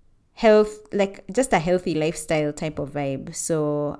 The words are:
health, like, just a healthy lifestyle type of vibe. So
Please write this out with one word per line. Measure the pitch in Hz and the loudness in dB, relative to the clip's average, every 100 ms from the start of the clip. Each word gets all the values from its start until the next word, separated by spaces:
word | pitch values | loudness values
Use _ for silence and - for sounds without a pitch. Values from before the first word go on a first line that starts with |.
| _ _ _ | _ _ _
health, | - 226 214 214 - - | 2 6 6 6 -2 -6
like, | 202 196 - - | -2 -2 -4 -6
just | 185 262 | -2 0
a | 185 | 0
healthy | 160 180 180 | 2 0 0
lifestyle | 156 156 160 - 160 147 | -2 -2 -2 -2 -2 -2
type | 147 160 151 | -4 -6 -6
of | 143 | -6
vibe. | 147 139 135 - 156 | -6 -4 -6 -8 -8
So | - 160 151 147 147 | -2 0 0 -2 -4